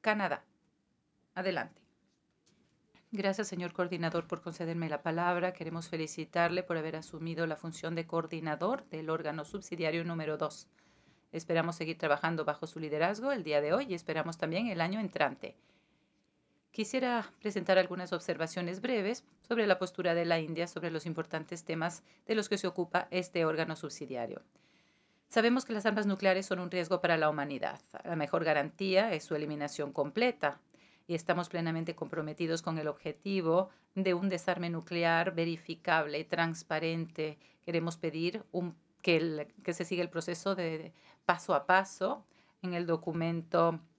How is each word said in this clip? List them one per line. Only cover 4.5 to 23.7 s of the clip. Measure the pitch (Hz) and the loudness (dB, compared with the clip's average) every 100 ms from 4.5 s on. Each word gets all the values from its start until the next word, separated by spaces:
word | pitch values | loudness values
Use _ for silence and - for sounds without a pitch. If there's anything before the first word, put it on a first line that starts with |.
| 165 165 165 165 | -6 -4 -2 -2
la | 147 | -2
palabra. | 165 165 175 175 180 | -2 0 2 2 0
Queremos | 180 160 165 165 | -2 -8 -8 -6
felicitarle | 165 156 - 156 175 170 180 | -4 -4 -6 -4 2 2 2
por | 180 165 | 0 -2
haber | 156 156 | -2 -6
asumido | 160 156 165 160 165 | -10 -8 -6 -2 -2
la | 151 | -2
función | 165 165 165 | -6 -6 -4
de | 165 165 | -4 -2
coordinador | 165 160 165 156 151 180 175 - | -2 -2 -4 -4 -2 0 -2 -6
del | 156 156 | -8 -2
órgano | 160 151 160 | -2 -2 -4
subsidiario | 147 202 - 175 160 165 170 | -6 -10 -8 -2 0 0 -2
número | 170 156 156 | -2 -2 -2
dos. | 151 - - _ _ _ _ _ _ | -2 -4 -20 _ _ _ _ _ _
Esperamos | 165 165 165 165 165 | -10 0 2 2 -2
seguir | 160 165 | -6 -2
trabajando | 156 147 165 165 151 | 2 4 4 2 0
bajo | 147 160 | -2 -6
su | - | -6
liderazgo | 156 151 170 208 262 | -4 2 2 2 -2
el | 262 | -2
día | 156 147 | 2 2
de | 147 | 4
hoy | 190 285 | 2 0
y | |
esperamos | 175 - 160 160 165 | -6 -4 -2 -4 -2
también | 160 170 233 | -2 0 0
el | 170 | 0
año | 170 214 | 0 0
entrante. | 202 - 143 135 - - _ _ _ _ _ _ _ _ _ _ _ | -4 2 0 0 -12 -14 _ _ _ _ _ _ _ _ _ _ _
Quisiera | - 208 262 254 240 202 _ | -6 -2 0 2 0 -2 _
presentar | 214 196 175 185 | -4 -2 4 4
algunas | 185 180 180 | 4 -2 -4
observaciones | 170 - 156 165 185 170 185 | -4 -2 -2 -2 -2 -4 -4
breves | 247 233 196 247 _ _ _ | 0 0 0 -4 _ _ _
sobre | 233 208 | 2 4
la | 185 | 4
postura | 180 - 175 | 2 0 2
de | 170 | 2
la | 170 165 | 4 2
India | 160 165 170 | 2 -2 -4
sobre | - 170 | -2 -4
los | 165 | -4
importantes | 165 160 160 160 160 170 | -4 -6 -4 -6 -6 -10
temas | - 160 165 - _ _ - | -6 -2 -2 -4 _ _ -2
de | |
los | 220 202 | 0 0
que | 202 | -2
se | 185 | -2
ocupa | 175 170 175 - | -2 0 -2 0
este | 180 175 175 | -4 -2 0
órgano | 160 156 160 | 2 2 -2